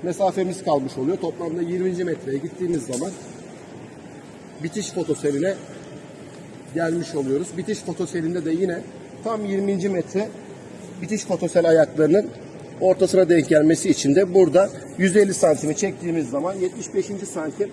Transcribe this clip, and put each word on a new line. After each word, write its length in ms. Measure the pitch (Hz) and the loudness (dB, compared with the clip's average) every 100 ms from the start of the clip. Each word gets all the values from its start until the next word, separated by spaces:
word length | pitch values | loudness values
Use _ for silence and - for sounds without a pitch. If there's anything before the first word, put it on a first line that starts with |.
mesafemiz 600 | 170 170 190 175 185 180 | -4 0 0 2 -2 -2
kalmış 340 | - 147 131 139 | 0 0 0 -4
oluyor. 200 | 131 185 | -2 -2
Toplamda 440 | 170 - 170 165 | -4 -6 -6 -4
yirminci 420 | 170 180 185 175 | -4 -2 -2 -2
metreye 340 | 180 156 - 135 | -4 -4 -4 -6
gittiğimiz 480 | 160 - 180 170 117 | -6 -6 -2 -2 -2
zaman 260 | 123 170 185 - - - - - - - - - - - - - - | -6 -6 -8 -16 -18 -18 -18 -18 -18 -18 -18 -18 -18 -18 -20 -20 -10
bitiş 280 | 165 220 196 | -8 -6 -8
fotoseline 640 | - 156 143 147 139 175 190 - - - - - - - - - - - 165 | -6 -2 -2 0 0 -2 -4 -10 -18 -16 -18 -18 -18 -18 -18 -18 -18 -10 -4
gelmiş 400 | 165 165 165 156 | -2 -2 -4 -4
oluyoruz. 320 | 135 135 175 165 | -2 -2 -2 -8
Bitiş 220 | 185 208 | -6 -6
fotoselinde 640 | - 170 180 175 160 175 160 | -6 -6 -4 -4 -4 -2 -2
de 60 | |
yine 300 | 160 185 175 - - - - | 0 -2 -4 -8 -16 -18 -10
tam 220 | 220 220 208 | -6 -4 -2
yirminci 440 | 196 202 196 196 | -2 0 0 0
metre 400 | 185 160 190 220 - - - - - - - | -2 -2 -4 -4 -8 -18 -18 -18 -18 -18 -12
bitiş 240 | - 214 - | -6 -4 -2
fotosel 440 | 175 175 180 165 | -2 2 2 6
ayaklarının 600 | 160 156 - 156 180 214 - - - - - | 6 4 4 4 4 2 -8 -16 -16 -16 0
ortasına 480 | 180 185 190 185 180 | 2 4 4 4 6
denk 200 | 170 135 | 6 6
gelmesi 400 | 156 156 160 196 | 6 6 4 4
için 260 | 147 139 143 | 2 4 4
de 180 | 190 | 6
burada 360 | 180 175 139 196 - - - | 6 6 6 4 0 -14 0
yüz 200 | 190 190 | 4 6
elli 160 | 196 | 4
santimi 420 | 180 175 143 151 151 | 4 4 4 0 -2
çektiğimiz 540 | 196 - 175 165 139 | -2 -4 -2 -2 -2
zaman 240 | 135 165 196 | -2 -2 -2
yetmiş 380 | 185 - - | -4 -4 -6
beşinci 320 | 202 185 196 196 | -4 -4 -6 -8
santim 440 | 180 156 139 202 | -6 -6 -4 -6